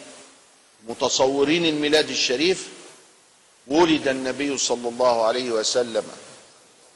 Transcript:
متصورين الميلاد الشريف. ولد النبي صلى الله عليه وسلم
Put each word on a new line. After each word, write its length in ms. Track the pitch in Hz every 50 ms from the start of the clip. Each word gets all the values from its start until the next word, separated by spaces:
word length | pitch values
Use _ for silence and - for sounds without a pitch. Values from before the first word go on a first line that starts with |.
| - - - - - - - - _ _ _ _ _ _ _ _ 107 113
متصورين 760 | 117 - 131 127 - - 135 131 139 139 139 139 160 175 170
الميلاد 440 | 160 151 147 147 147 151 156 147 127
الشريف. 580 | 131 - - - 127 127 156 180 185 - - - - - - - - - - - _ _ _ _ _ _ _ _ _ _ _
ولد 420 | 123 139 160 175 160 156 139 120 139
النبي 500 | 131 135 131 127 123 123 143 143 139 123
صلى 300 | - - 123 120 120 120
الله 380 | 117 120 127 127 120 117 110
عليه 240 | 110 120 127 127 123
وسلم 640 | 113 110 107 - - 127 123 117 110 107 - - - - - - - - - - - - _ _ _ _ - - _